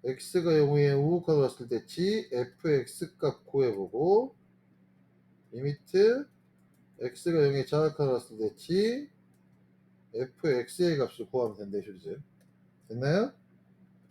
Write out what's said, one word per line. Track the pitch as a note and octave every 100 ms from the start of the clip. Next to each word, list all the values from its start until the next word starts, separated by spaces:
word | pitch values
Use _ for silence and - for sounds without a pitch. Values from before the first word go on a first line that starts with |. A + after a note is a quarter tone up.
X가 | B2+ C3 - F3+ E3 D#3
영에 | C#3+ D3 C#3+
우극한으로 | C#3 D3 F3 E3+ D3+ C3
갔을 | - A#2+
때 | A#2
지에프엑스 | - - F#3 A3 - B2 B2 _ E3 C#3 A#2 - D#3+ _
값 | D3 -
구해보고, | - C#3 B2+ G2 F#2 A2 E3 G#3 C4+ _ _ _ _ _ _ _ _ _ _ _ _
리미트 | A#2 C#3 C#3+ - F#3 G#3+ B3+ C#4+ _ _ _ _ _ _ -
X가 | B2 - E3+ E3
영에 | C#3+ C#3
자극한으로 | B2+ D3+ D#3 D3+ C#3 A#2+
갔을 | - A2
때 | G#2+ - - F#3 G#3+ B3+ D4 _ _ _ _ _ _ _ _ _ _
지에프엑스의 | A2+ C3 _ D#3+ B2 A#2+ - F3 D3
값을 | B2 - A2
구하면 | B2+ A#2 G#2
된다, | G2+ G2+
이 |
소리지. | G2 F#2 D#2+ A#2+ - _ _ _ _ _ _
됐나요? | A#2 C3+ F3+ C4 - _ _ _ _ - _ _